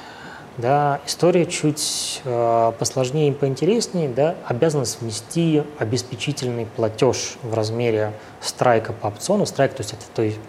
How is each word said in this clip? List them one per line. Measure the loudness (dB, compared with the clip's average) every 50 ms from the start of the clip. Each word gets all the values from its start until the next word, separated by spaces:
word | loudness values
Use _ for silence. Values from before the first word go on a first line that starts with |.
| -18 -18 -18 -16 -16 -16 -16 -16 -18 -14 -8
Да, | -2 0 2 4 4 4 2 0 -2 -4
история | -6 -2 2 4 4 4 4 2
чуть, | 0 -2 0 0 0 0 0 -2 -4 -4 -4 -6 -6 -8 -6 -4
э, | -2 0 2 4 4 6 6 4 4 2 0
посложнее | -2 -2 0 0 0 0 2 2 2 2
и | 2
поинтереснее, | 2 0 0 0 2 2 2 2 2 0 -2 -2 -2 -2
да, | 0 2 2 2 2 0 -2 -4
обязанность | -4 0 2 2 2 2 0 -2 -2 -4 -6
внести | -6 -6 -6 -8 -8 -4 0 0 2 4 4 2 2 0 -4 -4
обеспечительный | -2 0 0 -2 -2 -4 -8 -6 -4 -4 -4 -4 -4 -4 -4 -4 -6
платёж | -6 -2 0 0 0 2 4 4 4 4 2 -2 -8 -8 -8 -6
в | -2 -2
размере | 0 0 0 0 0 0 2 2 2 0 -2 -4 -8 -14 -18 -14 -10
страйка | -10 -6 -2 2 4 6 6 4 2 -2 -6
по | -4 -4
опциону. | -6 -4 -4 -2 0 2 2 0
Страйк, | 0 2 2 0 0 0
то | -4
есть | -8 -8
это | -10 -12 -14 -8 -2
той | -2 0 0 -2 -4 -10